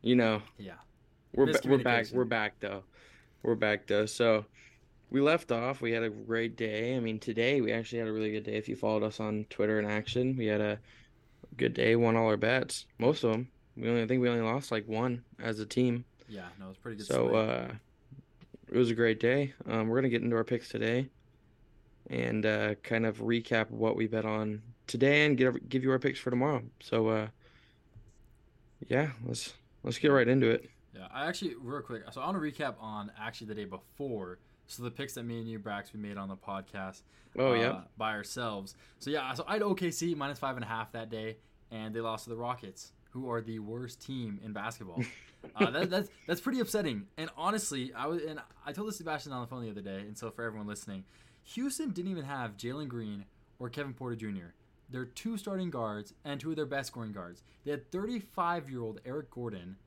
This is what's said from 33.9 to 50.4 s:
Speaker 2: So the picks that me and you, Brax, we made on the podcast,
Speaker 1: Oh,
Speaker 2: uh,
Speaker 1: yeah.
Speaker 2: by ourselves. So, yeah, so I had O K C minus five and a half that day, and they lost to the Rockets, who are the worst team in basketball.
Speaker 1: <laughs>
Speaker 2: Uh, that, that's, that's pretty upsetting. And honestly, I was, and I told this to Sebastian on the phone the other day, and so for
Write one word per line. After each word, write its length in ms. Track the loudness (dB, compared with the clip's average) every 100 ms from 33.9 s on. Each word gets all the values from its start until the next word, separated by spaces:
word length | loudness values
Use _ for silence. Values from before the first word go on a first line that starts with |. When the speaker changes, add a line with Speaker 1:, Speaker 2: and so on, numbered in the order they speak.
| -8 -6 -4 -6 -12 _ _ _
Speaker 2:
So 160 | -10
the 80 | -8
picks 220 | -6 -8
that 100 | -6
me 140 | -6 -6
and 60 | -6
you, 120 | -8
Brax, 340 | -6 -6 -6
we 80 | -10
made 160 | -8 -6
on 140 | -6
the 60 | -8
podcast, 640 | -8 -8 -8 -8 -8 -10 _ -20 -14 0
Speaker 1:
Oh, 120 | 4
Speaker 2:
uh, 20 |
Speaker 1:
yeah. 300 | 4 4 0 -8 -4
Speaker 2:
by 140 | -2
ourselves. 600 | -2 -6 -4 -4 -4 -8 -16 -20 _
So, 100 | -4
yeah, 240 | -2 -2
so 100 | -6 -2
I 80 |
had 80 | 0
O 120 | 2
K 160 | 2 0
C 240 | 0 -2
minus 240 | 0 -2 -2
five 180 | -4 -4
and 80 |
a 40 | -4
half 240 | -4 -4
that 180 | -8 -8
day, 260 | -6 -6 -8 _ _ -14
and 240 | -8 -6
they 60 | -4
lost 240 | -2 -4
to 60 | -6
the 60 | -6
Rockets, 560 | -4 -4 -8 -16 -20 _ _
who 200 | -10 -4
are 120 | -4
the 160 | -2 -8
worst 420 | -6 -8 -10 -12
team 400 | -8 -6 -4 -6
in 120 | -8
basketball. 500 | -6 -6 -8 -10 -4 -4
Speaker 1:
<laughs> 40 | -6 -20 -20 -16 0
Speaker 2:
Uh, 140 | 0
that, 180 | 2 0
that's, 180 | -2 -4 -10 -4
that's 120 | -2
pretty 200 | -2 -2
upsetting. 440 | 0 0 0 -2 -6 -10
And 120 | -10 -4
honestly, 560 | -2 -2 -2 -4 -6
I 120 | -4 -2
was, 160 | -2
and 160 | -4 -8 -14 -14
I 60 | -10
told 140 | -6 -6
this 80 |
to 40 | -6
Sebastian 340 | -4 -6 -4
on 80 | -8
the 80 | -6
phone 160 | -8
the 60 | -8
other 100 | -8
day, 180 | -8 -8
and 180 | -8 -10
so 140 | -10
for 140 | -6